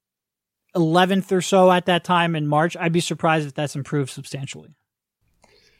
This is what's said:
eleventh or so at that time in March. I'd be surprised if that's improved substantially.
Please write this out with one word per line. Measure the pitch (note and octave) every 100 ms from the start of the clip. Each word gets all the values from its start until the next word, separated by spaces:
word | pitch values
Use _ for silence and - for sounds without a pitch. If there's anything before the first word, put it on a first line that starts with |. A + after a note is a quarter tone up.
| _ _ _ _ _ _ _
eleventh | F3+ D#3+ F3 F#3 G3 -
or | F#3
so | - G3 F#3
at | F3+ F#3
that | E3+
time | - F3 E3+
in | D#3+ D3
March. | D3 E3+ E3+
I'd | E3+
be | E3+
surprised | - D#3+ E3+ D#3+ D3
if |
that's | C#3+ D3 D3
improved | B2+ D3 C3
substantially. | - C3 C#3 C3+ D#3 D#3 _ _ _ _ _ _ _ _ _ _